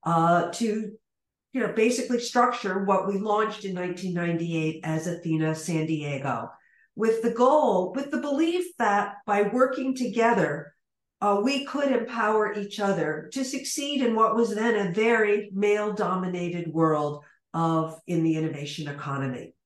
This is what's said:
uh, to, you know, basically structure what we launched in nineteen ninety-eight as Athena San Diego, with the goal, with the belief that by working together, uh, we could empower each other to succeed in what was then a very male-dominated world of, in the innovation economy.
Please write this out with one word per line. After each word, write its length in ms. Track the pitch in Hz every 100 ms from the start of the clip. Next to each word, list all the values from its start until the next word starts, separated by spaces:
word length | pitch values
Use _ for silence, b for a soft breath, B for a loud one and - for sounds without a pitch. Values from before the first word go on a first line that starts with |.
uh, 460 | 170 165 170 170 170
to, 420 | - 226 214 208 208 _ _ _ _ _
you 60 | 262
know, 120 | 214
basically 480 | - 226 247 - 240
structure 640 | - 247 247 - 202 185
what 240 | 196 - 196
we 80 | 196
launched 480 | 214 208 214 -
in 100 | 196
nineteen 380 | 180 180 180 185
ninety-eight 680 | 175 175 165 170 165 156 156
as 220 | 160 160 170
Athena 480 | 170 165 156 160
San 320 | 156 - 160 160
Diego, 640 | 156 147 135 135 120 - b b b b
with 280 | - 220 226
the 80 | 233
goal, 640 | 226 254 302 247 185 185
with 160 | 269 285
the 100 | 294
belief 460 | 285 277 330 349 359 -
that 360 | 220 202 202 -
by 180 | - 202
working 500 | 202 247 262 - 262
together, 800 | 254 220 214 226 196 151 156 - _ _ _ _ _
uh, 180 | 202 202
we 220 | 226 277
could 260 | 277 277 277
empower 640 | 240 220 233 214 214 208
each 280 | 208 202 -
other 500 | 202 170 156 156 -
to 100 | 269
succeed 600 | 254 269 - - 285 277
in 120 | 233
what 220 | 220 220 220
was 180 | 214
then 340 | 208 233 208 190
a 40 |
very 580 | 170 226 233 208 208 208
male-dominated 1160 | 190 208 208 214 202 180 185 185 180 175 175 165
world 540 | 156 160 151 147 147 B B _
of, 440 | 165 165 165 156 - -
in 160 | 170
the 140 | 160 156
innovation 520 | 156 139 143 - 147
economy. 680 | 143 139 135 135 120 - _